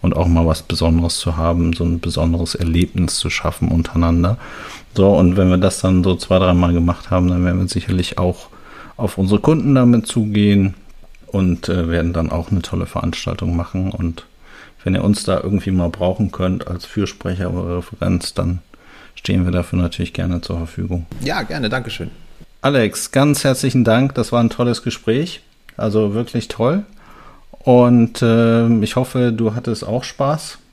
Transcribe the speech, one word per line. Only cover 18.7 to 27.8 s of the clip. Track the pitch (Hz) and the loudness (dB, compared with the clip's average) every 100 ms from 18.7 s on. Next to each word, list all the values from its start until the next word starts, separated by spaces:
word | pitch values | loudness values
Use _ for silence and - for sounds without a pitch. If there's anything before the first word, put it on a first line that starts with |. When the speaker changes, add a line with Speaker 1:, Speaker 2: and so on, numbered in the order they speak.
| - - - - - | -20 -20 -20 -20 -14
Speaker 1:
stehen | - 98 90 | -2 0 0
wir | |
dafür | 90 87 92 | -2 -2 -2
natürlich | 87 - 87 | -2 -4 -8
gerne | - 87 87 | -4 -4 -4
zur | - 85 | -6 -8
Verfügung. | 82 - 90 90 80 - | -8 -8 -6 -6 -6 -8
Speaker 2:
Ja, | 127 170 | -6 -6
gerne, | - 156 117 | -6 -6 -4
Dankeschön. | 127 117 - - - - - - - | -4 -6 -10 -10 -12 -20 -20 -20 -6
Speaker 1:
Alex, | 135 143 107 - - | 0 2 0 -2 -4
ganz | 135 143 143 139 | 2 2 2 0
herzlichen | 127 135 127 117 | 0 0 2 4
Dank. | 113 135 131 | 4 2 0
Das | 110 | 0
war | 120 | 2
ein | 117 | 0
tolles | - 120 117 | 0 -2 -2
Gespräch. | - - - 117 170 - _ _ - - | -4 -6 -2 -2 -2 -8 _ _ -20 -6
Also | 110 107 104 | -2 0 0
wirklich | 104 120 120 - | -2 -4 -6 -6
toll. | - 117 175 202 - - - - - - | -2 0 0 -4 -16 -20 -20 -20 -20 -20
Und, | - - 123 | -8 4 6